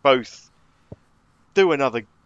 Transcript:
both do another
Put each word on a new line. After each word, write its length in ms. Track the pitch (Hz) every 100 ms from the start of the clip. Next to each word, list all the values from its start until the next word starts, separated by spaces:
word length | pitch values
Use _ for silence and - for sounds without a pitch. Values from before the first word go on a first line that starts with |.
both 480 | 143 131 113 - _ _ _ _ _ - _ _ _ _ _
do 160 | - 190
another 320 | 147 135 117 107 _